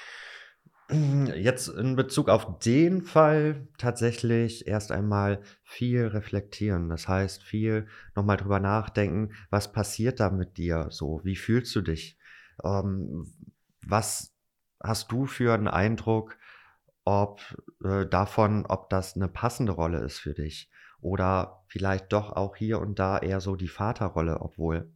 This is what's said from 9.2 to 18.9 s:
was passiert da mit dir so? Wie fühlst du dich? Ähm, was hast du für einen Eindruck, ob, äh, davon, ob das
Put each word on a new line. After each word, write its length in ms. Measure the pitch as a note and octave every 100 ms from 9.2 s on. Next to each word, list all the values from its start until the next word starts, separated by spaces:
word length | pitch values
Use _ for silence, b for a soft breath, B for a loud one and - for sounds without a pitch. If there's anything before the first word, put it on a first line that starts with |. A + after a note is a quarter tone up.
| G#2 B B
was 220 | G#2 -
passiert 480 | A2 G2+ - A#2 B2+
da 100 | G2
mit 280 | F#2+ F2 -
dir 300 | E2+ E2 D2+
so? 320 | - D2 D#2+
Wie 120 | F#2+ F#2
fühlst 400 | - A#2+ B2+ A2+
du 60 |
dich? 380 | F2 D#2+ - - B B B -
Ähm, 720 | - G2 G2 F#2+ E2 D#2 - - - _ _ _ -
was 500 | G#2 - - - _ _ _ _ _
hast 280 | - A2 -
du 140 | A#2 C3+
für 280 | - A#2+
einen 160 | A2+ G#2+
Eindruck, 680 | F2 G#2+ A2+ A2+ A2 G#2+ - B B B B _ _ F#2+
ob, 360 | G2+ G2+ - - - - -
äh, 220 | F#2+ G2 E2+
davon, 600 | F2+ G2+ - G#2+ G#2+ -
ob 240 | F#2+
das 260 | -